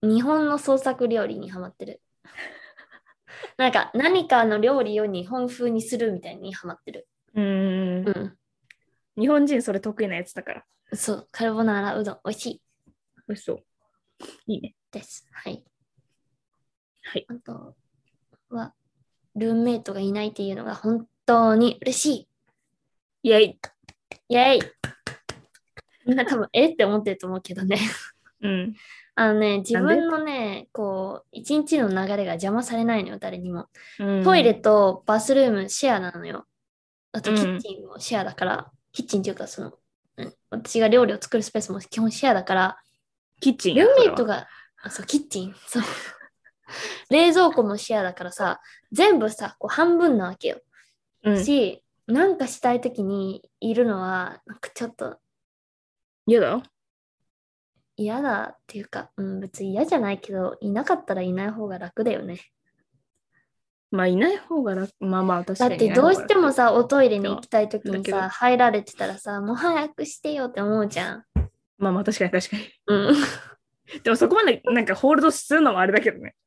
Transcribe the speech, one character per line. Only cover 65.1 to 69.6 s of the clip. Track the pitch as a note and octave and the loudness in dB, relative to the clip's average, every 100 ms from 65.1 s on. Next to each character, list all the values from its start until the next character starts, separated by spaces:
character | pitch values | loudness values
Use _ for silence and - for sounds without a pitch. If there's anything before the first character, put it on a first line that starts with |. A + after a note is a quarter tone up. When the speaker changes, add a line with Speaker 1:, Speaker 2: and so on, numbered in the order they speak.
| F#3 | -2
Speaker 2:
あ | |
ま | F#3 F3+ | 0 -2
あ、 | |
確 | F3 F#3+ | -4 0
か | B3 | 0
に | |
Speaker 1:
だ | F3+ | 2
っ | |
て | A3 | 2
ど | G3 D4+ | 6 6
う | |
し | F#4+ - | 4 4
て | G4+ | 4
も | D#4+ | 4
さ、 | C4 | 4
Speaker 2:
い | A#3+ | 4
な | |
い | |
方 | A3 | 4
が | |
楽。 | A#3+ | 4
Speaker 1:
お | |
ト | C#4+ | 4
イ | C4 | 4
レ | G#3 | 4
に | G3 | -2
行 | - | -6
き | - | -2
た | A3+ | 0
い | G#3+ | 0
時 | G#3+ G#3 | -4 -6
に | |
さ、 | F#3+ | -6
Speaker 2:
だ | |
け | G3 | -4
ど。 | G3 | -4
Speaker 1:
入 | F#3+ - B3 B3 | -4 0 2 4
ら | B3 | 4
れ | G#3+ | 2
て | G3+ | -6
た | - F#3+ | -8 -8
ら | G3 | -8
さ、 | - G3+ | -10 -8
も | G3+ | -6
う | |
早 | B3 | -2